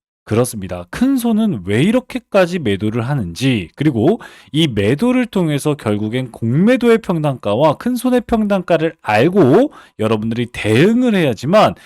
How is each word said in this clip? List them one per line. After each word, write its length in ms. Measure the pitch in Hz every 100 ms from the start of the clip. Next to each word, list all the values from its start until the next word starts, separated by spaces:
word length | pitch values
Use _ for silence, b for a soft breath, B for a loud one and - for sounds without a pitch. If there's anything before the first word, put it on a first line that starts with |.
| _ _ -
그렇습니다. 600 | 107 123 110 92 90 90
큰 280 | - 262 269
손은 460 | 233 220 220 120 87
왜 180 | 107
이렇게까지 760 | 185 247 - 254 - 202 175 180
매도를 420 | 123 185 107 120
하는지, 680 | 117 147 87 82 135 117 82 -
그리고 460 | 147 113 131 233 B B B
이 160 | 147 165
매도를 560 | 104 101 147 240 254 240
통해서 500 | 196 160 143 151 143
결국엔 560 | 110 104 107 123 127
공매도의 680 | - 113 139 208 254 240 226
평단가와 720 | - 165 151 127 101 107 156 -
큰 220 | 240 247
손의 240 | 254 247
평단가를 760 | - 220 208 196 175 165 160 -
알고 720 | - 107 156 196 131 175 294 B B -
여러분들이 460 | 107 110 113 113 120
대응을 680 | - 107 110 185 233 254
해야지만 600 | 196 147 107 131 208 147 -